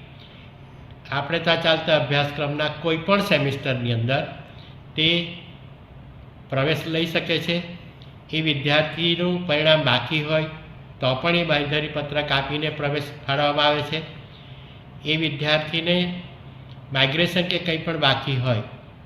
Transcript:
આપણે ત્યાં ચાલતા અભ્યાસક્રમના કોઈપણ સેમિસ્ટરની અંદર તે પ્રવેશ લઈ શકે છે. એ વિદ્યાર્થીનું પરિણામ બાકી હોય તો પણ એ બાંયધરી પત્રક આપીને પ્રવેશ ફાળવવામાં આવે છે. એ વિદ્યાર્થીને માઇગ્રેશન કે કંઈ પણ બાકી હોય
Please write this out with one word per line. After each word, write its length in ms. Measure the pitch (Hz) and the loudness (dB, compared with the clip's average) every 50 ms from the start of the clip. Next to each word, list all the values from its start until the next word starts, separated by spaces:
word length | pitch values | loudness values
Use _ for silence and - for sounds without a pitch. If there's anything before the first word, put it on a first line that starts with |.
| - - - - - - - - - - - - - - - - - - - - - - | -18 -20 -20 -20 -20 -20 -20 -20 -20 -20 -20 -20 -20 -20 -20 -20 -20 -20 -20 -18 -10 -6
આપણે 280 | 135 143 143 151 165 165 | -4 -4 -2 -2 -2 0
ત્યાં 240 | 165 170 165 165 170 | 2 2 2 4 4
ચાલતા 320 | 165 160 156 - 175 156 | 4 4 4 4 4 4
અભ્યાસક્રમના 760 | 147 135 127 143 143 143 143 - - 147 139 147 151 151 147 147 - | 4 4 2 2 2 2 0 -2 -2 -2 -2 0 0 -2 -2 -2 -2
કોઈપણ 400 | - 170 160 160 160 196 202 202 196 | 0 0 0 0 2 2 2 2 4
સેમિસ્ટરની 680 | - 165 143 139 139 - - - 139 127 120 120 120 117 | 4 2 2 2 2 0 -2 -2 -2 0 0 0 0 0
અંદર 300 | 113 117 123 135 151 160 - - - - - - - - - - - - - - | 0 2 2 2 0 0 -4 -8 -14 -16 -18 -18 -18 -18 -18 -20 -20 -20 -6 0
તે 140 | 160 156 165 170 170 170 170 - - - - - - - - - - - - - - - - - - - - - - - | 2 4 4 4 2 0 -4 -8 -14 -16 -18 -20 -20 -20 -20 -20 -20 -20 -20 -20 -20 -20 -18 -20 -20 -20 -20 -20 -20 -10
પ્રવેશ 360 | - 135 135 135 156 156 156 - | -4 -2 0 2 2 0 0 -2
લઈ 200 | 165 160 165 170 | -2 0 0 0
શકે 300 | 170 165 165 160 - 165 151 | 0 0 -2 0 0 0 0
છે. 180 | 160 165 170 175 175 175 175 - - - - - - - - - - | 0 0 -2 -2 -4 -6 -12 -14 -16 -18 -20 -20 -20 -20 -20 -20 -10
એ 120 | - 151 160 | -4 -2 0
વિદ્યાર્થીનું 920 | 156 156 143 135 131 143 147 156 156 - - 160 170 170 170 170 175 180 180 175 180 | 2 2 0 2 2 4 4 4 2 2 -2 0 0 2 2 2 2 0 0 0 0
પરિણામ 360 | - 147 151 156 160 156 151 139 | 0 0 4 6 6 6 6 6
બાકી 380 | 127 120 123 - - 165 156 | 4 2 2 2 0 -2 -2
હોય 260 | 147 151 156 156 156 156 - - - - - - - - - | 0 0 0 0 0 -2 -6 -10 -14 -16 -16 -18 -18 -18 -6
તો 120 | - 139 127 131 | -2 0 0 2
પણ 200 | - - 170 175 | 2 2 2 2
એ 80 | 175 170 | 2 2
બાંયધરી 500 | 160 151 147 143 143 151 151 151 147 - | 2 2 2 2 0 0 0 -2 -2 -4
પત્રક 380 | 151 147 143 143 147 147 147 | -4 -4 -2 -2 -2 0 2
આપીને 380 | 135 139 135 - 147 151 156 151 | 2 0 0 0 -2 -2 -2 -2
પ્રવેશ 380 | 151 - 147 147 147 147 147 - - - | -2 -2 -2 -2 -2 -2 -4 -6 -10 -8
ફાળવવામાં 480 | - - 139 143 147 147 143 151 147 | -4 -2 0 2 2 2 4 4 4
આવે 140 | 147 151 151 | 4 4 2
છે. 180 | 135 - 156 160 160 - - - - - - - - - - - - - - - - - - - - | 0 -2 -4 -6 -6 -10 -14 -16 -18 -18 -18 -20 -20 -18 -18 -18 -18 -18 -20 -20 -20 -18 -18 -8 -2
એ 80 | 151 156 | 0 0
વિદ્યાર્થીને 800 | 160 160 151 139 135 147 151 151 156 151 - 165 165 165 175 175 180 175 175 - - - - - - - - - - - - - - - - | 2 0 0 -2 -2 2 2 2 2 2 0 -4 -2 0 2 2 2 2 0 -4 -8 -10 -14 -16 -18 -18 -18 -20 -18 -18 -18 -18 -18 -12 -4
માઇગ્રેશન 540 | 135 135 139 135 139 160 175 170 - 185 170 | 0 2 2 2 4 2 2 2 2 2 2
કે 100 | 180 175 170 | 2 0 -2
કંઈ 240 | - 170 160 160 - | -2 -2 -2 -2 -2
પણ 140 | 170 160 151 | -2 0 2
બાકી 380 | 147 135 131 - - 143 135 | 2 2 2 2 0 0 0
હોય 260 | 123 127 131 117 101 - - - - - - - - - | 0 2 2 0 0 -2 -6 -12 -16 -18 -20 -20 -20 -20